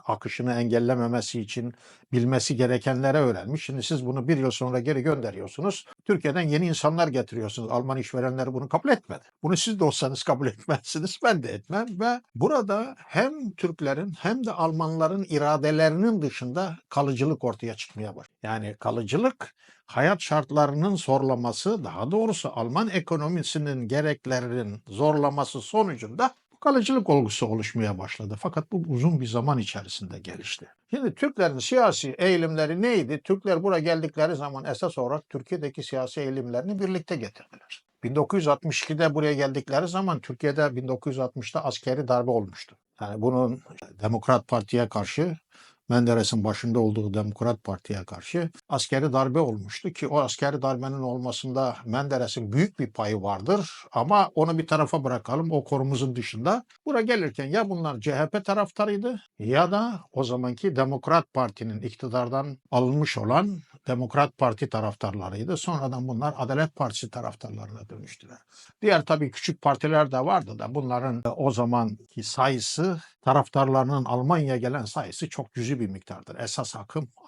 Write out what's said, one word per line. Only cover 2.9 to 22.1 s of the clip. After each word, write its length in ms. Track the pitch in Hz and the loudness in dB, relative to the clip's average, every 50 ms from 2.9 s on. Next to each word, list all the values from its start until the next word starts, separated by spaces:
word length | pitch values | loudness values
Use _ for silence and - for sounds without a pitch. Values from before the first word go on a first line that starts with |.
| 127 123 135 135 139 | 0 2 2 4 4
öğrenmiş. 480 | 156 143 123 107 90 95 110 147 156 - | 4 4 4 2 0 -2 -6 -6 -6 -6
Şimdi 180 | - 135 131 113 | -6 -6 -6 -4
siz 240 | - 165 135 127 | -2 -2 -2 -2
bunu 220 | 123 131 135 120 143 | -2 -4 -2 0 2
bir 80 | 165 | 2
yıl 140 | 139 131 127 | 2 2 0
sonra 300 | 117 - 131 127 127 127 | 0 0 -2 -2 -2 0
geri 220 | 120 143 151 135 123 | 0 0 0 0 0
gönderiyorsunuz, 840 | 160 151 135 113 107 92 95 107 98 - - 156 202 190 - - - - _ _ | 0 0 0 -2 -6 -6 -8 -10 -12 -8 -4 -4 -4 -4 -4 -8 -16 -20 _ _
Türkiye'den 360 | - 202 165 - - - 180 | 0 0 2 2 0 0 0
yeni 260 | 170 156 147 156 180 | 0 2 2 2 2
insanlar 420 | 175 156 - - 151 160 170 170 156 | 2 0 2 2 2 4 4 2 2
getiriyorsunuz. 640 | 127 131 117 - 113 117 110 104 110 120 113 110 | 2 0 -2 -2 -4 -6 -6 -6 -6 -6 -6 -2
Alman 280 | 120 120 127 131 135 135 | -2 -2 -2 -2 -2 -4
işverenleri 560 | 123 - - 127 123 127 127 131 131 131 131 | -4 -4 -4 -2 -2 -2 -2 -2 -4 -4 -4
bunu 140 | 123 139 - | -6 -4 0
kabul 200 | - 247 - 285 | 0 0 4 4
etmedi. 360 | 254 - - - - - - _ _ _ - | 2 2 2 -4 -14 -14 -14 _ _ _ -2
Bunu 140 | 156 190 | 0 0
siz 240 | - - 233 220 190 | 2 0 0 0 2
de 40 | 190 | 2
olsanız 380 | 147 - - 147 131 135 - - | 2 2 2 -2 -2 -2 -2 0
kabul 240 | - 139 127 143 | 0 0 2 2
<laughs> 0 | |
etmezsiniz, 720 | 123 - - - - 147 - - - - 160 156 185 - - - | -2 -2 -4 -2 -2 -2 -2 -2 -4 -6 -4 -4 -6 -4 0 2
ben 180 | 240 214 160 120 | 2 2 2 0
de 100 | - - | -4 -6
etmem. 480 | 104 104 - 170 202 233 247 196 180 | -8 -8 -4 -4 -4 -4 -4 -4 -2
Ve 200 | 220 240 240 247 - _ - | 0 0 0 -2 -4 _ -4
burada 600 | 113 143 240 302 262 220 196 196 208 226 269 262 - | 0 0 2 2 2 0 0 0 -2 -2 -4 -8 -14
hem 520 | - - - 170 240 269 311 311 262 208 | -14 -6 0 0 0 0 0 -4 -8 -8
Türklerin 640 | - - - 170 160 - 151 139 139 147 185 202 160 - | -6 -2 -4 -4 -2 -2 -2 -2 -2 -2 -4 -6 -6 -4
hem 280 | - 180 226 262 247 | -2 -2 0 0 -2
de 60 | 220 - | -4 -2
Almanların 720 | - 202 165 160 160 165 160 160 160 160 156 190 196 190 - | 0 0 2 2 2 0 0 0 2 2 2 2 0 -2 0
iradelerinin 920 | 160 147 147 147 156 147 139 151 156 156 160 156 156 170 208 233 220 190 151 | 0 2 4 4 2 4 4 4 4 6 6 4 4 4 2 2 2 2 0
dışında 540 | 135 - - 127 123 123 175 190 180 165 - _ - | -2 -2 -4 -6 -6 -4 -2 -4 -4 -6 -10 _ -6
kalıcılık 560 | - 143 143 139 135 120 139 151 156 - - | 0 0 2 2 2 2 2 0 0 0 0
ortaya 300 | 120 107 - - 117 110 | -2 -4 -2 -6 -8 -8
çıkmaya 420 | 107 - - - 107 107 104 104 | -8 -12 -14 -10 -10 -10 -10 -10
başladı. 200 | - - - _ _ - | -12 -18 -20 _ _ -8
Yani 340 | 107 113 113 107 104 104 - | -6 -4 -4 -4 -6 -8 -6
kalıcılık, 720 | - 117 113 117 113 98 127 170 233 262 254 - - - - _ _ - - _ _ | -4 -4 -2 -2 -2 0 0 2 2 2 0 -2 -12 -16 -16 _ _ -20 -20 _ _
hayat 340 | - - 120 139 170 202 165 | -6 0 2 4 4 4 2
şartlarının 760 | - - 151 151 135 - 143 147 147 143 139 151 165 202 196 | 0 0 0 0 0 2 4 4 4 4 4 2 2 2 2
zorlaması, 880 | 165 - - 135 135 135 131 127 120 120 120 113 - - 190 226 202 131 | 0 2 2 2 4 4 2 2 2 0 -2 -2 -2 0 0 0 -2 -2
daha 260 | 90 80 90 107 123 | -6 -6 -6 -4 0